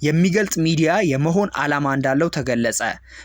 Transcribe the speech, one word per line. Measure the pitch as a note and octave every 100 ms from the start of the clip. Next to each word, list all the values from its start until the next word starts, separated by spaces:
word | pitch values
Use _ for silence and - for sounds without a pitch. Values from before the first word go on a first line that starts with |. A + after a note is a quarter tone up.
የሚገልጽ | D3 D#3+ F#3 G3+ G#3 E3+
ሚዲያ | D#3+ D#3+ D#3+ G3
የመሆን | F3+ C3+ D#3 F#3 G3+
ዓላማ | B2+ D3 C#3+ C#3+
እንዳለው | C3+ C3 C#3 E3+
ተገለጸ። | D#3 B2+ A#2 A#2 - A2+ - - -